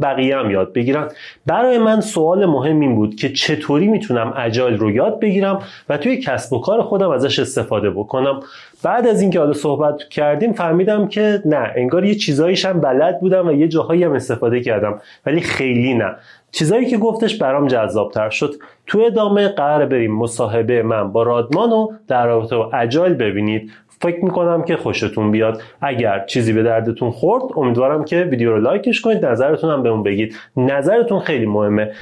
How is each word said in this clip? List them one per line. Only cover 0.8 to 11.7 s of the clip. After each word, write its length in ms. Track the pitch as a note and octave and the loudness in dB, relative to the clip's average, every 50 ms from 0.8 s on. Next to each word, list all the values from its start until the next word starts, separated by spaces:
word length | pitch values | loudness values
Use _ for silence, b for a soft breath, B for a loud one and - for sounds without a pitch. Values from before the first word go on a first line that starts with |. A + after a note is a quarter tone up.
| A#2+ B2+ C3+ D3+ D3 - B B B B B B _ | 0 0 0 -2 -2 -6 B B B B B B _
برای 320 | - D#3+ G#3+ B3 B3+ B3 A#3 | -2 0 2 2 2 2 2
من 220 | A3 A3 A3 G#3+ | 4 4 2 2
سوال 460 | G3+ - - F3 D#3 D#3+ F3+ G3+ G3+ | 0 -2 -2 0 2 2 2 2 2
مهم 340 | F3 D3 C3 B2+ D#3 D#3+ D3+ | 2 2 2 2 2 2 2
این 140 | D3 C3+ A#2+ | 2 2 2
بود 200 | G#2+ G#2 G#2+ - | 2 0 0 -2
که 180 | - - C3 - | -4 -6 -4 -4
چطوری 560 | - - - D#3 D3+ D3+ - C#3+ D3 F#3 G#3 | -4 -2 -2 -2 -2 -2 0 0 2 2 2
می‌تونم 460 | A3 G3+ G#3+ - B2+ A#2+ A2+ B2 - | 2 0 0 -2 -2 -2 -2 -2 -4
اجایل 400 | C3+ A#2+ A#2 A2 B2 B2+ B2 A2+ | -4 -4 -2 0 0 2 0 0
رو 140 | G2+ A2 G#2+ | 2 0 0
یاد 300 | G#2 B2 D#3 G#3+ G#3+ G#3+ | 2 2 2 0 0 0
بگیرم 420 | A3 G#3 F#3 G3+ G3 G3 G3 G3 B B B B B - | 0 0 2 2 0 0 -2 -4 B B B B B -6
و 100 | C#3+ D3 | -4 -2
توی 180 | D3 - C4 | 0 -2 -2
کسب 360 | - - D3 B2+ A2 - - C3 | -2 -2 -4 -4 -4 -4 -4 -4
و 80 | A#2 | -2
کار 220 | - - G#3 A#3+ G#3 | 0 0 0 0 0
خودم 280 | - G3+ F#3+ G3 F3+ | 0 0 0 0 0
ازش 280 | C#3+ A#2+ C3 C#3+ - D3+ | 0 0 0 0 0 -2
استفاده 520 | B2+ - - B2 G#2 - A#2 G#2 G2+ G2+ | -2 -2 -2 -4 -4 -2 -2 0 0 -2
بکنم. 500 | F2+ F#2+ G#2+ - - C3 C3 C#3 C#3 C3+ B B B B B B B _ - | -2 -2 -6 -4 -4 -2 0 0 -2 -2 B B B B B B B _ -4
بعد 240 | D#3+ G3 A#3+ A#3 | -2 0 2 2
از 140 | A#3+ G#3+ F#3 | 2 2 2
اینکه 180 | G3 F#3+ E3+ F3+ | 2 2 2 2
حالا 140 | D3+ D3 D3 | 2 2 0
صحبت 560 | D3 - D3+ C#3 C#3+ D3+ D3 D3 - - - | 0 0 -2 0 2 0 0 0 -2 -8 -10
کردیم 420 | - - D3 D3 D3 D3 G#3+ A#3+ G3+ | -4 -2 0 0 2 2 0 -2 0
فهمیدم 560 | - F3 E3 E3 F3 F#3+ G#3+ G#3+ G#3+ G3+ G#3 | -2 -2 0 2 2 2 2 2 0 0 -2
که 340 | - G#3 G#3+ G#3+ G#3 G3+ G3+ | 0 0 0 2 0 0 0
نه، 280 | D3+ D3+ C#3 A#2 G#2+ | 0 0 0 0 -2